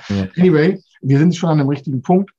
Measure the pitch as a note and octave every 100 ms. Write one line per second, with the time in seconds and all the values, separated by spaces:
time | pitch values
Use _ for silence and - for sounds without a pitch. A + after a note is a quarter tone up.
0 | - G2 F#2+ - F#3 D#3 D#3+ F#3+ - _
1 | C3 C#3 E3 E3+ E3+ D#3 C3+ C#3 - C3
2 | - F3+ G3